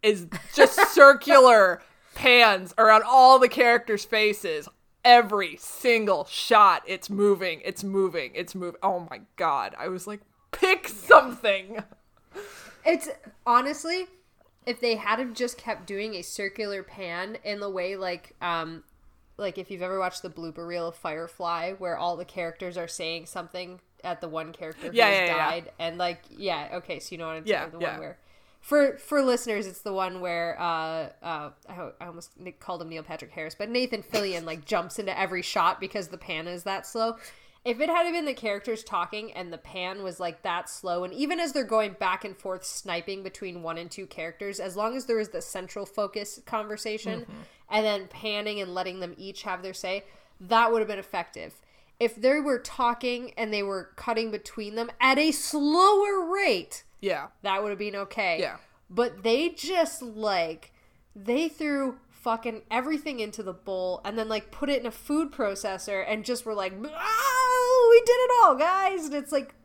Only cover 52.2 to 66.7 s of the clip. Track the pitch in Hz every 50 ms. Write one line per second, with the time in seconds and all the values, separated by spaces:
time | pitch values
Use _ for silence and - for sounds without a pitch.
52.2 | 208 254 277 302 285 294 262 233 - - - - 254 240 240 240 - 247 247 240
53.2 | 247 247 - - 226 220 214 208 202 196 196 190 175 - _ - - - 233 220
54.2 | 226 226 208 202 - - - - 214 208 214 226 233 233 - - 254 262 262 269
55.2 | 302 320 302 - - - - 302 285 294 302 349 370 392 427 392 403 403 403 381
56.2 | 349 330 359 392 403 339 226 180 165 - - - - - _ - - 196 175 147
57.2 | 143 - _ _ - 202 190 196 208 208 202 180 208 208 196 196 196 190 - -
58.2 | 208 185 170 160 180 139 - - - _ _ _ _ _ 180 185 240 240 - -
59.2 | 190 226 226 262 320 339 339 - - 294 381 359 330 - - - 254 240 214 214
60.2 | 220 214 196 180 170 160 160 165 - - _ _ _ _ _ _ _ _ _ 208
61.2 | 196 214 240 285 330 320 311 - 320 302 285 277 269 262 247 - _ _ _ -
62.2 | - 247 226 226 - 240 220 220 - _ 220 233 254 285 311 285 294 311 277 240
63.2 | 220 214 208 - 208 190 180 175 _ - 190 185 185 185 180 175 - 196 208 226
64.2 | 220 220 220 214 208 - - - 285 277 285 254 240 240 220 - - - 294 302
65.2 | 320 285 - - 247 202 196 190 - 208 190 190 - - 202 190 190 - 214 220
66.2 | 208 240 247 233 233 226 220 202 190 190